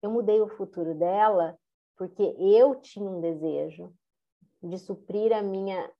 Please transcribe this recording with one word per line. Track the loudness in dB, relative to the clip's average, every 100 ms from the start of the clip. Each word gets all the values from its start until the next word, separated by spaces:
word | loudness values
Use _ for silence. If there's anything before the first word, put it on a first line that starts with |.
Eu | -2
mudei | 0 2 2
o | 2
futuro | -4 -10 -6 -6
dela | -2 0 2 4 4 0 -4 _ _ _ _
porque | -12 -2 -2 0
eu | 4 6 6 4
tinha | -10 -10 -8
um | -4
desejo | -6 -4 -4 -4 -6 -10 -20 _ _ _ _ _ _ _
de | -12 -12
suprir | -10 -14 _ -2 2
a | 2
minha | 0 -4 -6 -6 -8 _